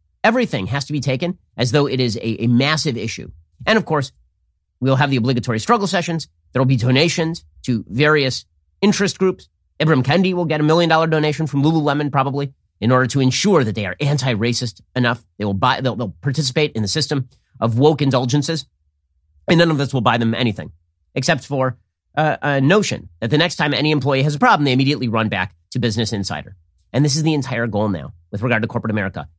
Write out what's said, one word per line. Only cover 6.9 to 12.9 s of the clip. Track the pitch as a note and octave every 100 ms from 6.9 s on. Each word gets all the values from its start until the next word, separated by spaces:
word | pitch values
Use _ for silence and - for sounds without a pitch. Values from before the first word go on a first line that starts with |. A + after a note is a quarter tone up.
| C3 E3+ - D#3+ E3+ - -
to | - A#2 -
various | A#2 D3+ D3+ C3 - - _ _ _
interest | G3+ - G3+ -
groups. | F#3 F3+ - _ _ -
Ibram | D#3+ C#3
Kendi | B2 F3 F#3+
will | F3 E3
get | D3+
a |
million | D3+ E3 E3+
dollar | D#3+ E3
donation | D#3+ D3+ D3 D#3
from | C#3
Lululemon, | D3 D#3+ D3 C#3+ D3
probably, | C#3 C3+ C#3 C#3 - _ -
in | A2